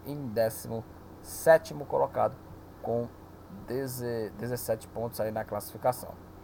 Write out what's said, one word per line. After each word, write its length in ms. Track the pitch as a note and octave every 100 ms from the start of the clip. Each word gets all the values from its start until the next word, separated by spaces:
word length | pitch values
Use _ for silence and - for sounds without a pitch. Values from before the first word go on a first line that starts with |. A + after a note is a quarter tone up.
| -
em 220 | D3 C3+
décimo 540 | G#2+ A2+ A#2 A#2+ A2+ - - - -
sétimo 640 | - - E3 D#3+ - D3+
colocado 520 | C#3 C#3 C#3 - A2 B2+ - - - -
com 240 | - A#2 A#2+ - - - - F#3+ -
deze-, 640 | B2 C3+ B2+ A#2+ A#2 G#2 G2
dezessete 500 | A#2 B2 - A2+ -
pontos 320 | G#2+ A#2 -
aí 100 | G#2+
na 140 | A2
classificação. 680 | G#2+ G#2 - - C3 B2+ E2 - - -